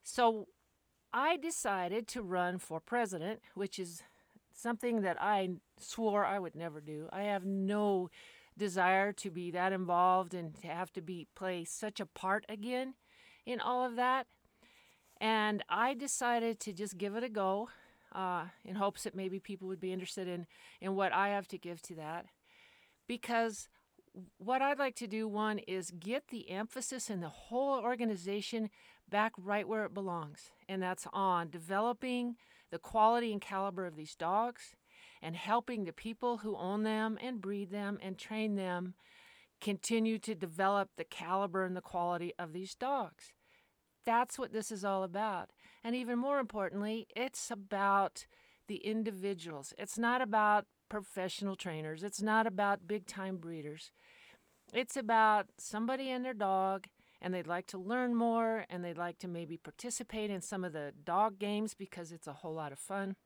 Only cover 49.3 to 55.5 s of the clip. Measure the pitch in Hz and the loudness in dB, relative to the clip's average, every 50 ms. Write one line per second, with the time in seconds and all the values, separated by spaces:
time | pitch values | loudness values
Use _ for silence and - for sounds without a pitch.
49.3 | 196 175 160 170 156 143 139 - - - 208 202 - 220 233 233 247 254 254 208 | -4 -4 -6 -10 -8 -8 -10 -12 -10 -10 -8 -6 -2 2 2 4 4 4 2 4
50.3 | 208 214 214 208 208 208 202 _ _ _ _ _ - 214 196 - - 196 185 185 | 4 6 6 8 6 6 4 _ _ _ _ _ -6 -6 -6 -6 -4 -2 -2 -2
51.3 | - - 202 196 190 185 - 185 160 156 156 156 160 156 185 208 196 - 202 214 | -2 -2 -2 -2 -2 -2 -4 -4 -4 -4 -4 -6 -6 -6 -6 -6 -4 0 2 4
52.3 | 214 220 220 226 185 190 202 202 202 202 190 165 208 214 - - - 196 190 190 | 6 6 4 4 2 2 4 4 2 2 0 -4 -4 -4 -4 -6 -8 -6 -4 -4
53.3 | 190 180 165 165 165 160 143 151 151 160 - - _ _ _ - - - - - | -4 -6 -6 -8 -8 -8 -8 -8 -10 -10 -14 -18 _ _ _ -20 -20 -20 -20 -20
54.3 | - _ _ _ _ _ _ - - 233 262 - - 277 240 214 226 226 220 214 | -20 _ _ _ _ _ _ -4 -2 -2 -2 0 -4 -4 2 4 6 8 8 8
55.3 | 214 208 196 - | 8 6 4 0